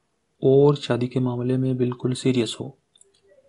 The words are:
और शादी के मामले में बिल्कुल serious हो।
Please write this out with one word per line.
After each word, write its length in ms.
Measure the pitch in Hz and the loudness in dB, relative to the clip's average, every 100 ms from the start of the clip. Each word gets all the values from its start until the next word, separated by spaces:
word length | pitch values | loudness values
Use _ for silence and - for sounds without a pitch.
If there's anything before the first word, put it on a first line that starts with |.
| _ _ _ _ | _ _ _ _
और 340 | 135 135 143 143 | 2 6 6 2
शादी 300 | - 123 123 | -2 -2 -2
के 140 | 131 | -2
मामले 360 | 127 123 123 131 | -2 -2 -2 -2
में 200 | 131 127 | -2 0
बिल्कुल 380 | 123 123 127 | -2 -2 -6
serious 420 | 135 135 127 110 - | -2 0 0 -2 -6
हो। 160 | 135 - _ _ _ _ _ _ | -12 -16 _ _ _ _ _ _